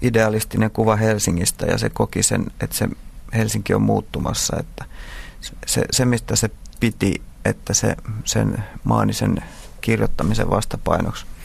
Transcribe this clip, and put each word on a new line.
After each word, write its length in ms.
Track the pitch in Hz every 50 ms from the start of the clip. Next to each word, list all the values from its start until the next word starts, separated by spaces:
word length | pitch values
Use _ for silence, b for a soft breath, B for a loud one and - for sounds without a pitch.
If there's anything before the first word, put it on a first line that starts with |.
idealistinen 680 | - 123 113 110 110 107 107 110 - - - 104 110 107
kuva 240 | - - 113 110 110
Helsingistä 680 | 104 110 110 110 104 - - 87 85 95 - - - -
ja 120 | 82 -
se 120 | 107 117 110
koki 340 | - - 113 - - - 101
sen, 220 | - 107 95 92 - - -
että 160 | - - -
se 120 | - - - - - - - - - - - -
Helsinki 400 | 113 110 107 110 107 101 - 98
on 80 | 101
muuttumassa, 760 | 107 107 107 101 - - - 80 - - - - - - - 80
että 260 | - - - - - B B B B B B B B B B B - - - - -
se, 180 | - - 120 - -
se, 140 | - - 127
mistä 300 | 123 120 113 - - 107
se 140 | - 117 107 - - - - - -
piti, 420 | 120 113 - - - 98 - - - - - - -
että 280 | 101 98 - - - 101
se, 220 | - - 107 - - - 110 107 110 -
sen 400 | - - 110 107 107 - - 104 - - - -
maanisen 520 | - 113 110 107 104 104 - 107 101 - - - B B B B B B B
kirjoittamisen 680 | - 113 113 104 104 - - - - - 110 113 - -
vastapainoksi. 760 | 95 104 - - - 110 - - 85 87 - 82 - - - B B B B